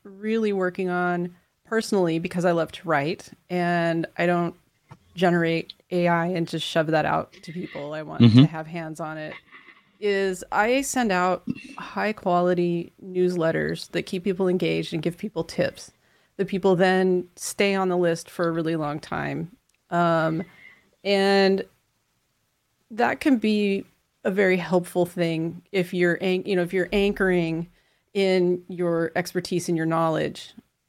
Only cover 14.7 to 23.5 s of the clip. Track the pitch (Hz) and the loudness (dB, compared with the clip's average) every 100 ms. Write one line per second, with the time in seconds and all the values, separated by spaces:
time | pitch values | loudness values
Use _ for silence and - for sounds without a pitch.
14.7 | 165 160 170 160 170 214 165 160 - 139 | -2 -4 -4 -4 -6 -8 -6 -6 -2 -2
15.7 | - - _ _ _ _ - 190 196 190 | -4 -20 _ _ _ _ -6 -4 0 2
16.7 | 175 185 185 185 180 175 - - - 202 | 4 4 4 2 2 -2 -12 -12 -2 0
17.7 | 196 190 180 170 170 - - 170 165 160 | 0 0 0 0 0 -6 -4 -2 0 -2
18.7 | 165 147 151 - 160 147 139 165 - _ | -2 -4 -6 -8 -6 -6 -6 -10 -14 _
19.7 | _ _ 170 170 165 160 160 175 - - | _ _ 0 2 2 0 -2 -6 -16 -20
20.7 | - _ _ 196 196 196 196 190 190 - | -20 _ _ 0 2 4 4 4 2 -2
21.7 | _ _ _ _ _ _ _ _ _ _ | _ _ _ _ _ _ _ _ _ _
22.7 | _ _ 220 240 269 320 247 220 | _ _ -2 -2 2 2 4 4